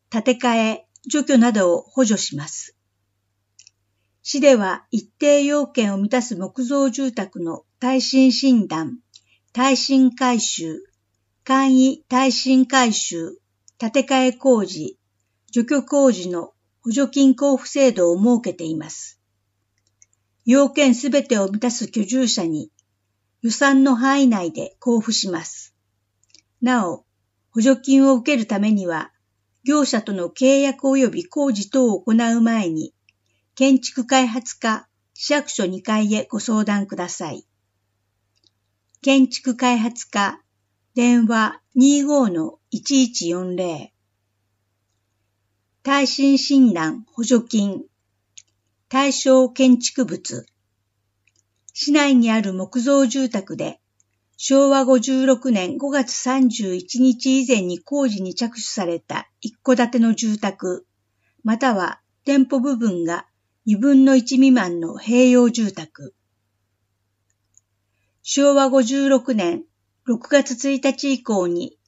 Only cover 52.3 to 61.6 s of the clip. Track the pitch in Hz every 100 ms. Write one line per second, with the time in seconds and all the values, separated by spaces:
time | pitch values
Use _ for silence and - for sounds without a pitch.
52.3 | 220 196 185 202 247 247 277 262 269 262
53.3 | 202 190 160 160 - _ _ _ _ _
54.3 | - - 269 277 269 254 254 262 262 269
55.3 | 247 262 214 320 - 277 277 240 - 247
56.3 | 269 254 233 190 180 180 247 262 247 233
57.3 | 269 254 220 180 170 - 285 262 202 185
58.3 | 175 233 233 - - 175 170 - - -
59.3 | _ 220 - - 254 240 247 226 214 220
60.3 | 214 196 190 190 180 - _ _ _ _
61.3 | _ 214 226